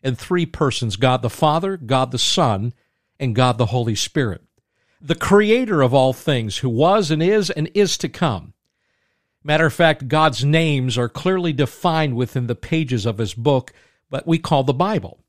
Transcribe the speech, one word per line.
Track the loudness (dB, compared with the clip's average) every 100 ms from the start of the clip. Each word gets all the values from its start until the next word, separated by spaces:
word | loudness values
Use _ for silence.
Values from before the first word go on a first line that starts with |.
in | -6 -6
three | -2 -2 -2
persons, | -2 -2 0 -4 0
God | 2 2
the | -2
Father, | 0 0 0 -2 -6
God | -2 0 0
the | -2
Son, | -2 2 2 0 -2 -8 _ _ _ -6
and | -2 2
God | 2 2
the | 0
Holy | 0 -2 -4
Spirit. | -4 -2 -2 -4 -14 _ _ _ _ _
The | -6 -4
creator | 2 4 6 2 2 2
of | 2
all | 4 2
things, | 0 -2 -2 -2 -4
who | -2
was | 2 2 2 2
and | 0
is | 2 2 0
and | -4 -2
is | 0 0 0
to | -6
come. | -2 -2 -2 -8 -20 _ _ _ _ _ _ _ _ -2
Matter | 0 2
of |
fact, | 4 2 2 0
God's | 2 2 2
names | 0 2 2 0 -2 -2
are | -4
clearly | -2 -2 0 -2
defined | -2 -2 -2 0 0 0 0
within | -2 -2 -4
the | -6
pages | -2 -2 0 -2 -2
of | -2
his | -4 -2
book, | 0 0 -2 -12 _ _ _
but | -8 -2
we | -2
call | 2 0
the | 2
Bible. | 0 -2 -2 -6 -14